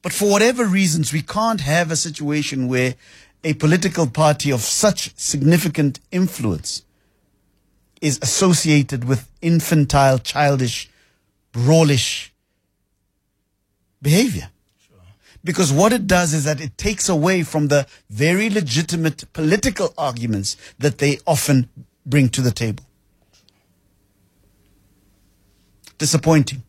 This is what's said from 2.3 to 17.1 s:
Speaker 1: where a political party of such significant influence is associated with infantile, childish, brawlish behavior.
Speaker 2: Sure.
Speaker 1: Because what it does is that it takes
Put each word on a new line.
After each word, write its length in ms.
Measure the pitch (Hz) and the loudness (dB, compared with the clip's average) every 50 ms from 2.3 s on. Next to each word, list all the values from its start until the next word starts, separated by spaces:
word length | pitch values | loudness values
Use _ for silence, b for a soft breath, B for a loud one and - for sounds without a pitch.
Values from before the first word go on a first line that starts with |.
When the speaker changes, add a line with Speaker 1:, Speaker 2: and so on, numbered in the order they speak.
| 147 151 143 - 143 135 127 123 | -2 -2 -4 -4 -4 -4 -4 -2
Speaker 1:
where 260 | 131 127 127 127 120 b b b b b b b b b - | 0 0 0 -2 -4 b b b b b b b b b -4
a 120 | 160 151 | -4 -4
political 520 | - - 156 170 180 175 196 156 - 165 | 0 2 2 2 2 0 -2 -2 -2 -2
party 440 | 139 - - 156 151 151 - - 143 | -2 0 2 2 2 2 2 0 -2
of 100 | 135 120 | -2 -2
such 520 | 107 - - - - 214 185 - - - _ | -2 -4 -2 0 2 0 0 0 -8 -12 _
significant 840 | - - - - 143 135 147 170 170 180 175 147 - 147 143 135 - _ _ | -10 -6 -6 -4 0 2 4 4 4 2 -2 -2 0 0 0 0 -4 _ _
influence 760 | - 180 190 180 - - 117 107 87 76 - - - - _ _ _ _ _ _ _ _ _ _ _ _ _ _ _ _ _ _ _ _ _ _ _ _ | -2 -2 -2 -2 -2 -4 -4 -4 -4 -4 -6 -10 -12 -12 _ _ _ _ _ _ _ _ _ _ _ _ _ _ _ _ _ _ _ _ _ _ _ _
is 180 | - 151 135 - - | -4 -4 -4 -4 -4
associated 800 | 127 - - 196 185 175 143 - 160 151 147 139 - 139 127 120 | -4 -2 2 2 2 2 2 2 2 2 2 2 0 -4 -6 -2
with 260 | 123 135 120 - _ _ _ | -2 -2 -2 -4 _ _ _
infantile, 760 | - 170 170 165 156 - 165 156 143 - - 143 139 135 131 127 | -2 0 0 0 0 2 2 2 2 2 2 4 4 4 2 2
childish, 720 | - - - 139 147 143 143 131 127 120 - - - _ _ _ _ _ _ _ _ _ _ _ _ _ _ | -2 -6 -2 0 0 2 2 0 -2 -4 -4 -8 -12 _ _ _ _ _ _ _ _ _ _ _ _ _ _
brawlish 800 | 120 120 131 156 165 160 147 143 127 - - - - - - _ _ _ _ _ _ _ _ _ _ _ _ _ _ _ _ _ _ _ _ _ _ _ _ _ _ _ _ _ _ _ _ _ _ | -2 2 4 4 6 6 4 2 0 0 -4 -6 -8 -12 -16 _ _ _ _ _ _ _ _ _ _ _ _ _ _ _ _ _ _ _ _ _ _ _ _ _ _ _ _ _ _ _ _ _ _
behavior. 480 | 135 139 151 185 247 262 156 95 90 - _ _ _ _ _ _ | 0 2 4 4 4 2 -2 -6 -8 -12 _ _ _ _ _ _
Speaker 2:
Sure. 180 | _ _ _ _ _ - - b b b b b b | _ _ _ _ _ -20 -20 b b b b b b
Speaker 1:
Because 260 | 165 170 151 190 139 | -6 -2 0 0 2
what 220 | 139 147 190 220 240 | 4 4 4 4 2
it 140 | 240 196 | 0 0
does 260 | 196 - 180 180 160 147 | 2 2 2 2 2 -2
is 120 | 160 135 | -2 -2
that 180 | 147 151 131 160 | -2 -4 -4 -6
it 160 | 131 - - | -12 -12 -6
takes 300 | - 208 220 - - - | -6 -6 -4 -2 -2 0